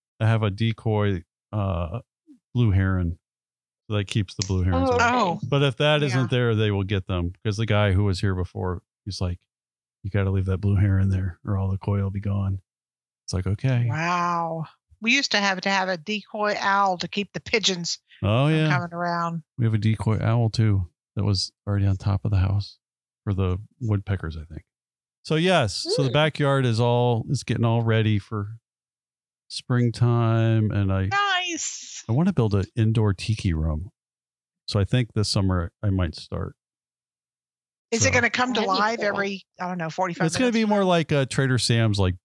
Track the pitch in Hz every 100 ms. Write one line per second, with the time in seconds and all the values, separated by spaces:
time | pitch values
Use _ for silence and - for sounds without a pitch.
0 | _ - 110 113 107 98 113 110 113 107
1 | 104 92 - _ - 104 95 87 87 110
2 | - _ _ 285 _ 123 117 95 95 92
3 | 87 87 _ _ _ _ _ _ - 107
4 | 98 113 95 - - 92 90 262 269 240
5 | 233 247 196 - 139 143 139 - 147 151
6 | 143 123 120 123 123 107 107 98 98 101
7 | - 92 87 90 110 101 110 104 104 95
8 | 104 92 104 92 90 104 92 87 _ _
9 | - 95 90 87 _ _ _ _ _ _
10 | 101 101 95 95 95 95 101 101 98 95
11 | 98 95 95 85 - 98 95 95 - 101
12 | 98 98 101 98 98 98 - _ _ _
13 | _ _ - 92 92 104 135 123 120 151
14 | 170 175 175 170 165 165 156 _ _ -
15 | 220 269 269 202 202 185 196 196 185 180
16 | 151 214 - 214 208 208 202 196 196 180
17 | 175 - 202 165 - 233 185 180 170 -
18 | _ - 98 113 143 156 156 180 175 170
19 | 175 170 170 165 - - 117 110 110 110
20 | - 104 107 117 113 110 110 98 90 _
21 | _ - 104 98 - _ - 101 98 92
22 | - 101 107 101 95 101 101 - _ _
23 | _ _ - 95 92 90 107 - 117 101
24 | 95 92 80 80 78 78 - _ _ _
25 | _ _ - 160 175 175 110 - 330 427
26 | 135 135 156 - 139 135 127 110 120 120
27 | 123 113 - 120 - 110 117 117 113 110
28 | 107 104 - 107 101 113 _ _ _ _
29 | _ _ _ _ - - - 123 120 110
30 | 120 117 113 113 113 113 107 101 98 95
31 | 95 403 403 370 359 330 - - - -
32 | - 120 180 175 113 101 90 - 110 110
33 | 107 95 - 110 98 80 78 78 92 _
34 | _ _ _ _ _ _ - 104 98 123
35 | 117 - 101 107 95 92 87 - 107 95
36 | 87 - - 87 92 - _ _ _ _
37 | _ _ _ _ _ _ _ _ - 226
38 | 262 247 233 - 254 233 196 185 208 233
39 | 214 202 196 196 - - 180 180 160 -
40 | 185 175 170 165 254 226 214 208 185 170
41 | 156 147 131 - 135 127 - 117 113 101
42 | 92 87